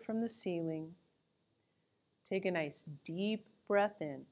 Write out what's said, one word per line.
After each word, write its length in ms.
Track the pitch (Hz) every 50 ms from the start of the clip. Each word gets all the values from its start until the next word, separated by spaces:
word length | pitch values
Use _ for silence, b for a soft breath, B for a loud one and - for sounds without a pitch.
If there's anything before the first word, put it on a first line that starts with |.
| -
from 160 | - 220 226
the 80 | 233 226
ceiling. 640 | 226 - - 190 175 170 165 160 160 156 160 160 175 - _ _ _ _ _ _ _ _ _ _ _ _ _ _ _ _ _ _ _ _ _ _ _ _ -
Take 180 | - 190 190 196
a 60 | 190
nice 320 | 180 165 156 143 147 - - - 147 - -
deep 400 | - 165 180 196 214 220 220 - - - _ _
breath 340 | - 208 202 202 208 208 -
in. 200 | 165 147 139 131 135 -